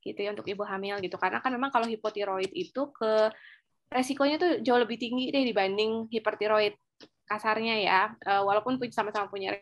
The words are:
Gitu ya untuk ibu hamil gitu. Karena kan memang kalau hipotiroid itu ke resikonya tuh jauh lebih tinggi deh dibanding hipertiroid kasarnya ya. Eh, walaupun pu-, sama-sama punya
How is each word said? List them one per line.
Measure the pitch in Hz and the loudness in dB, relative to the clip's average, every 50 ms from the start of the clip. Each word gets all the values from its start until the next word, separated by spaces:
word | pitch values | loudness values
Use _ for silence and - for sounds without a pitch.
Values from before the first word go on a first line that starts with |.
Gitu | _ 196 - - | _ -12 -8 -6
ya | 202 208 208 | -6 -6 -6
untuk | 208 208 | -8 -8
ibu | 190 208 196 202 | -8 -6 -6 -6
hamil | 202 196 190 196 196 202 202 | -6 -6 -6 -6 -6 -6 -6
gitu. | 190 180 190 | -6 -6 -6
Karena | 180 - 185 220 233 | -2 -2 -2 -2 0
kan | - 262 254 | -2 -2 -2
memang | 240 262 277 | -2 -4 0
kalau | - 240 226 233 | 0 0 0 0
hipotiroid | 226 214 - 214 214 202 202 196 190 190 190 190 | -4 -4 -4 -6 -4 -2 -2 -2 0 -2 -2 -4
itu | - - 185 - _ 254 277 285 | -4 -8 -8 -8 _ -6 -6 -6
ke | - - 233 220 220 220 214 220 220 - - - - _ _ _ _ _ _ _ | -6 -4 0 2 4 4 4 4 2 -4 -20 -20 -20 _ _ _ _ _ _ _
resikonya | - 254 254 262 269 262 277 285 302 | -2 -2 -2 -2 0 2 2 2 2
tuh | 311 359 359 302 214 | 2 2 2 2 2
jauh | 226 254 240 247 | 2 2 4 4
lebih | 240 214 233 226 | 4 2 -2 -6
tinggi | 262 226 240 254 254 247 | -6 -4 -2 -2 -2 0
deh | - 277 269 | 2 2 2
dibanding | 240 214 202 190 190 196 208 214 220 220 226 226 220 | 2 2 2 2 2 2 0 0 0 0 -2 -4 -4
hipertiroid | 226 220 214 208 214 190 208 214 214 214 214 208 208 _ _ _ _ _ - - _ _ _ | -6 -2 -2 -2 -2 0 0 2 4 4 4 2 0 _ _ _ _ _ -20 -20 _ _ _
kasarnya | _ 208 214 - 220 214 220 226 226 226 214 | _ -6 -2 0 0 0 2 0 0 0 2
ya. | 202 175 185 185 196 220 226 _ - 190 | 4 4 6 4 4 2 -2 _ -2 0
Eh, | 202 202 202 | 2 2 4
walaupun | 196 202 214 214 247 262 | 4 2 2 2 0 -2
pu-, | 254 254 233 | -2 -2 -4
sama-sama | 226 - 208 202 208 214 202 190 | -2 -2 -2 -2 -2 -4 -4 -4
punya | 202 202 190 190 202 202 | -6 -6 -4 -4 -4 -6